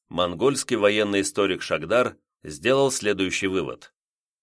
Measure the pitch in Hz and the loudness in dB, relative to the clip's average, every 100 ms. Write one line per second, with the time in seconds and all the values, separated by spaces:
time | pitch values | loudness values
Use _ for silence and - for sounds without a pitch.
0 | - 85 87 85 123 131 - 113 101 104 | -8 -2 -2 0 0 0 -2 2 4 4
1 | 104 101 98 - 98 87 - 80 82 113 | 2 0 0 0 0 0 -4 -4 0 0
2 | 120 - _ _ - 73 98 135 139 131 | 0 -4 _ _ -16 -6 0 2 2 0
3 | 104 101 92 - 98 92 71 62 - _ | -2 0 -2 -2 -2 -2 -4 -8 -16 _
4 | _ _ _ _ | _ _ _ _